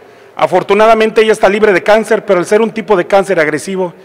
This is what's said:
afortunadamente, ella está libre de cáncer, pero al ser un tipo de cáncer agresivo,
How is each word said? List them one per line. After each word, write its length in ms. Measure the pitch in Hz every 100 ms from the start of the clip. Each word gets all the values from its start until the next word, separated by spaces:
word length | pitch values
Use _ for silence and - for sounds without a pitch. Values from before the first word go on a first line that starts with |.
| - - - -
afortunadamente, 840 | 151 180 - 202 220 220 220 220
ella 120 | 220
está 160 | 208 202
libre 240 | 208 214
de 100 | 175
cáncer, 400 | - 214 214 220
pero 160 | - 180
al 60 | 170
ser 160 | 214
un 100 | 226
tipo 240 | 226 - 196
de 120 | -
cáncer 340 | 196 190 175
agresivo, 520 | 151 151 - 190 180 -